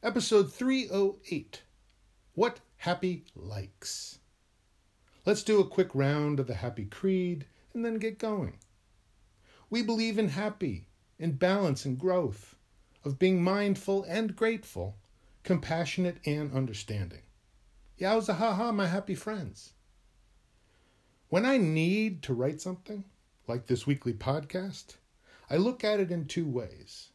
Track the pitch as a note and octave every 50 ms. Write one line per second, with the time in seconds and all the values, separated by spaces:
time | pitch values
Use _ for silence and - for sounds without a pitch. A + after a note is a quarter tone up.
0 | - A3 A#3 B3 - - A3+ G#3 G3 - - - B3 B3+ C4 C4 B3 - - G3
1 | G3+ G3 G3+ - - - F#3 D3 - - - - - _ _ _ _ _ _ _
2 | _ _ _ _ _ _ _ - G#3 A#3+ A#3 - - _ _ _ - E3+ F3+ F3
3 | - F#3 F3+ - - - _ - F#2+ F2+ G2+ G#2 F#2 F#2+ _ _ - - - -
4 | - - - - _ _ _ _ _ _ _ _ _ _ _ _ _ _ _ _
5 | _ _ _ _ _ - G#3 G#3 - - G#3+ G#3 F#3+ - - - F#3 F#3 - C3+
6 | C3+ C3+ D3 D3+ D3+ D3 D3 C#3 C3+ B2 - - - B2 A#2+ - G#2+ G2+ - -
7 | - F#3+ F#3+ F#3 F3+ F3+ F3 D3+ C#3 - _ _ _ _ _ A#3 A#3 A#3 A3+ A3
8 | G#3+ A3 A3 A3 - A3 G#3+ G3+ D#3 G2+ - - - _ _ _ _ _ _ _
9 | _ _ _ _ _ _ _ _ _ _ - - - _ G3+ A#3 A#3+ G#3 A#3 A3
10 | A3+ A3+ A3 G3+ A3 F#3 C3+ E3 G#3 G#3+ G#3 - F#3+ D3 G2+ F2 - _ _ _
11 | _ _ _ _ D#3 E3+ D3+ C3 - F3+ F#3+ G3+ G3+ E3 C3+ C3 - C#3 B2+ B2+
12 | D#3+ F#3 F#3 F3+ E3+ B2 G2+ - - - - _ _ _ _ _ _ _ _ _
13 | _ D3 C#3 C3 F#3 F#3 F#3+ F3+ E3+ F#3 F#3+ G3+ G#3 G3+ G3 G3 - - G3 G3
14 | G3 - - G#3+ A3+ A3 F#3+ - A3+ A3 A3+ A3 G#3+ - - - F2 F#2+ G#2 -
15 | - _ _ _ _ _ - _ _ - F#3+ D#3+ - - E3 E3 E3+ C#3+ - -
16 | F#3 F3+ E3+ - - D3+ D3 D3+ D3+ C#3+ C#3 C3 C3 B2 G#2+ G2+ - - A2 G#2
17 | F#2+ E2+ - - - - _ _ _ _ _ _ _ _ _ - - - - -
18 | F3+ F#3+ G#3+ A3+ A3 - G3+ E3 A3 A#3 G3+ F3+ A3+ A#3+ A3+ G3+ G3 F3 E3+ G3+
19 | G3 - F#3+ D3+ - - A3 G#3 E3 - - - - - _ _ _ _ _ _
20 | _ _ _ _ _ _ _ _ _ _ _ _ _ _ _ _ _ _ _ _
21 | _ _ _ _ _ _ - F3 A3 B3+ C#4 C4 G3+ D#3+ D#3 D#3+ D#3+ E3+ F#3+ G#3+
22 | A3 A3 F#3+ D#3 C#3 - C3 A#2 B2 C#3+ D3+ D3+ - F#3 F#3 F3+ - - G#3+ G#3
23 | G3 - _ _ _ _ _ _ _ - A#2 B2 B2 - B2+ A#2 - C#3 C#3+ C#3
24 | - B2 A2+ G2+ - - C3+ D#3 D3 C#3+ - F3+ F#3 G3 - - - - - -
25 | _ _ _ _ _ _ - - - - C3 D#3+ F#3+ A#3+ B3+ B3 - G#3+ G#3+ G#3
26 | G3 F3 F3 E3+ D#3 C#3 - F3+ E3+ D3+ B2+ B2 A#2 F#2+ - - C#2 - - -
27 | - - _